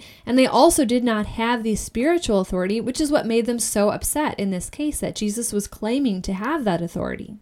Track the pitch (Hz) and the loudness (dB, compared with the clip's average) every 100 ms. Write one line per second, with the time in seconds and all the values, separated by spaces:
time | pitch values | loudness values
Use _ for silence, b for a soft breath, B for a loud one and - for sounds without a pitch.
0 | B B B 254 262 233 320 330 233 247 | B B B 4 4 6 6 6 2 2
1 | 240 214 208 - 226 240 220 208 - 226 | 2 0 -2 -2 0 0 0 -2 -4 -2
2 | 277 349 339 202 185 185 190 226 220 254 | 2 2 2 0 0 -2 -2 -2 -2 -2
3 | 302 294 226 226 233 240 - 214 208 - | 2 2 2 0 0 -2 0 2 2 0
4 | - 294 302 - 196 180 - - 302 285 | -2 -2 -2 -2 -4 -4 -6 -6 -4 -4
5 | 170 165 214 214 233 208 202 - 214 262 | -4 -4 -4 -4 -4 -4 -4 -6 -2 0
6 | 269 190 180 190 220 320 214 165 170 - | 0 -2 -4 -4 -2 0 0 0 -2 -4
7 | 123 - - 208 | -6 -6 -10 -16